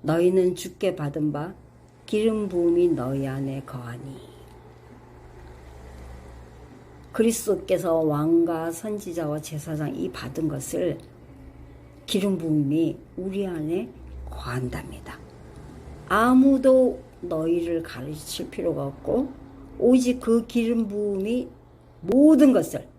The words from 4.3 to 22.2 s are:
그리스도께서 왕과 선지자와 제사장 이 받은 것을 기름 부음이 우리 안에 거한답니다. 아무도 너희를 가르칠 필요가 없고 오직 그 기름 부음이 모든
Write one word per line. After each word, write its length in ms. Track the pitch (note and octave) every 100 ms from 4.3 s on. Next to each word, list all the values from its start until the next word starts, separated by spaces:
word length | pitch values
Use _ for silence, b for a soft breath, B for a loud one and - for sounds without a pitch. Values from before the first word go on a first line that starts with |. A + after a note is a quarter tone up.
| - - - - - - - - - - - - - - - - - - - - - - - - - - - -
그리스도께서 800 | - A3+ A3+ - F#3 - F3+ E3+
왕과 760 | E3 D#3+ D3 D#3 E3+ E3+ D#3+ E3
선지자와 680 | E3 A3 G#3 F3+ E3 D#3 D3+
제사장 540 | D3+ D3+ E3 D3+ D3 -
이 140 | -
받은 380 | - B2 D3+ D#3
것을 500 | C#3 - E3+ F3 - - - - - - - - - - - -
기름 300 | G3+ G3+ F#3
부음이 600 | D#3+ D3+ C#3 D#3 D#3+ - - -
우리 300 | F#3 G3 F#3+
안에 420 | E3 D3+ F3 A#3 - - - -
거한답니다. 880 | - B2+ B2+ B2 - - - - - - - - - - - - - -
아무도 920 | G3 A#3+ B3+ C4+ C4+ C4 C4 B3+ - - -
너희를 640 | F3 D#3+ E3 E3+ E3+ E3
가르칠 680 | E3 B2 C#3 D3+ - - -
필요가 360 | - F3 D3 C#3
없고 440 | - - A#3 C4+ - - - - -
오직 420 | A#3+ B3+ B3 B3+
그 260 | - A#3 A3+
기름 420 | A#3+ A3+ A#3 G#3
부음이 600 | G3+ G#3 G3 G3+ B3 - - - - - -
모든 520 | F3 B3